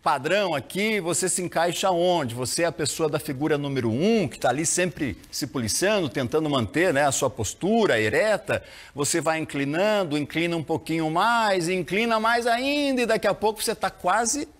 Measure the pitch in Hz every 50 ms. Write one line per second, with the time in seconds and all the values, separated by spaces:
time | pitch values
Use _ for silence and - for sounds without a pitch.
0 | _ 170 156 139 127 156 180 208 208 185 160 139 - - - 175 202 220 220 208
1 | 170 170 170 - 180 185 - - 180 165 - 175 165 175 - - - 190 185 170
2 | 175 180 180 170 147 120 113 123 127 117 - - 170 170 151 - 156 135 - -
3 | 160 151 143 151 - - 143 127 147 156 151 143 143 143 139 131 - 117 110 127
4 | 165 208 233 226 185 131 - - - 135 123 143 160 151 - - 180 180 - -
5 | 160 127 90 - - - - - 156 139 - 143 117 104 - - 170 196 220 208
6 | 175 135 - 147 131 113 - 156 160 151 143 135 113 98 - 151 175 190 151 135
7 | 147 143 131 - - 131 - - 113 - - - - 185 220 233 214 165 131 113
8 | 110 107 113 151 202 220 208 185 - - 127 107 - - - - - - - 143
9 | 147 139 - 170 147 160 160 160 156 151 - 143 139 139 147 165 196 214 214 208
10 | 190 160 147 151 147 - - 160 170 170 170 170 147 - 160 151 - - 160 165
11 | 160 156 156 170 196 226 240 233 220 214 190 185 165 170 185 185 170 - 170 202
12 | 233 233 226 220 214 226 233 240 233 240 226 240 254 277 294 294 285 277 269 247
13 | 240 214 226 214 - 208 185 - 202 214 214 208 - - 214 - - 190 - -
14 | - 180 185 214 240 226 - 277 294 294 -